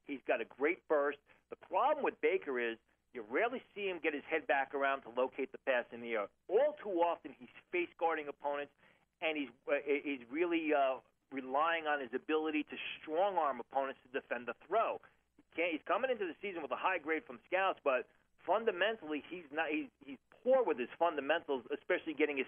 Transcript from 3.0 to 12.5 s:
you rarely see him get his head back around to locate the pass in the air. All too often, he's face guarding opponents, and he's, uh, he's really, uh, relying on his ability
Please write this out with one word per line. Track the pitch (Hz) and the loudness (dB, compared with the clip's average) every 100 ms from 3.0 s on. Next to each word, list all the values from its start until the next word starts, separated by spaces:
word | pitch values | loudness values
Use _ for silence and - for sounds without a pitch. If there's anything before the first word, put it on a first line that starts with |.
| _ | _
you | 127 107 | -12 -4
rarely | 135 226 247 - | 0 0 -2 -10
see | - 202 | -6 -6
him | 175 | -2
get | 160 | -2
his | 147 - | -4 -2
head | 156 143 | -4 0
back | 143 135 | 0 0
around | 143 139 135 | 0 0 0
to | 117 120 | -2 -2
locate | 131 - 131 | -2 0 -6
the | - | -4
pass | - 123 117 | 0 0 0
in | 117 | -6
the | 120 110 | -4 -2
air. | 101 _ - | -2 _ 0
All | 190 294 - | 4 4 0
too | 208 175 | -2 2
often, | 170 160 147 131 | 2 0 -6 -16
he's | 123 - - | -20 -20 -6
face | 180 170 - | -4 -4 -2
guarding | 165 160 147 | -2 0 -4
opponents, | 139 143 143 143 _ _ _ _ - | -6 -4 -4 -6 _ _ _ _ -6
and | 160 156 | -2 -2
he's, | 139 - - | -4 -6 -2
uh, | 143 139 | 0 2
he's | 143 147 139 120 | 0 0 -6 -4
really, | 143 175 170 156 | -2 0 2 2
uh, | 147 135 131 - _ - | 4 4 0 -6 _ -12
relying | 135 131 135 147 165 156 | -10 -2 2 2 2 0
on | 147 | 0
his | 127 | 0
ability | 127 - 156 156 | -4 0 0 2